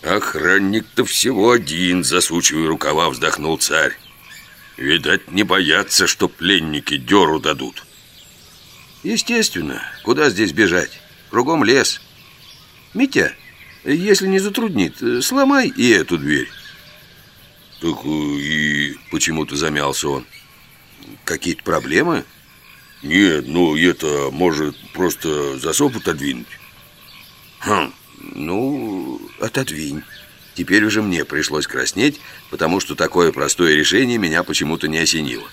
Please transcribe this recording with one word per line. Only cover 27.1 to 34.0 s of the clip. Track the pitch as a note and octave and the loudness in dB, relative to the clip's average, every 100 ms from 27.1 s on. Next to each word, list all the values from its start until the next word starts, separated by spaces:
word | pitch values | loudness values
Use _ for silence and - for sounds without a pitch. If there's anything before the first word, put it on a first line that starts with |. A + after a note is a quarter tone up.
| - - - - - | -20 -20 -20 -20 -12
"Хм, | - G2+ C2 - - - - | -2 -2 -2 -10 -20 -20 -16
ну, | - D2+ G2 C3 C#3+ A2+ F#2 C#2 A#1+ G1+ - | -10 -4 -4 -2 -4 -6 -8 -8 -10 -14 -8
отодвинь". | A#2 C3+ C3 D#2 D2+ D2 - - - - - - | -4 -4 -4 -8 -8 -10 -12 -20 -20 -20 -18 -10
Теперь | E2+ G2+ G#2+ | 2 4 4
уже | G#2 | 0
мне | G#2 E2 | 0 -2
пришлось | C#2 D2 D2+ D2+ C#2+ | -2 -4 -2 -4 -4
краснеть, | B1+ B1+ F#2 C#3+ D3 - - - | -4 -4 2 0 0 -18 -20 -14
потому | - D#2+ F#2 | -4 0 0
что | - D2+ | -2 -2
такое | D#2+ F2+ E2+ | 0 4 4
простое | - C#2+ - E2+ D2+ | 2 -2 2 4 4
решение | D2 F#2+ | 4 2